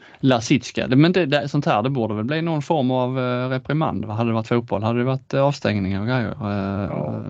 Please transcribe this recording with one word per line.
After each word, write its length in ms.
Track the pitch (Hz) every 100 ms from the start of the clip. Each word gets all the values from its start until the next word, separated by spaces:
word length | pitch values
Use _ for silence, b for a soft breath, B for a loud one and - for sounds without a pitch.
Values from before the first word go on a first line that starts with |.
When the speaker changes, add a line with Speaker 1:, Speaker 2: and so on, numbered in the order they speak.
| B B
Speaker 1:
Lasitska. 680 | 135 120 117 147 - - -
Det, 100 | 131
men 160 | 165
det, 140 | 185 147
det, 220 | 147 139
sånt 180 | 147 160
här, 160 | 107
det 80 | 131
borde 240 | 127 110
väl 100 | 107
bli 180 | 113 156
någon 200 | 165 156
form 280 | - 160 127
av, 280 | 131 127 131
eh, 300 | 123 123 127
reprimand. 560 | 131 - 151 139 98
Vad 120 | 104 107
hade 140 | 117
det 40 |
varit 120 | 113 110
fotboll? 340 | 120 120 101
Hade 160 | 107 120
det 60 |
varit, 300 | 127 135 -
eh, 80 | 139 139
avstängningar 540 | 139 110 104 95 98
och 60 | 110
grejer? 240 | 131 101
Eh, 580 | - 104 101 98 98 98
Speaker 2:
Ja. 320 | - 113 110 107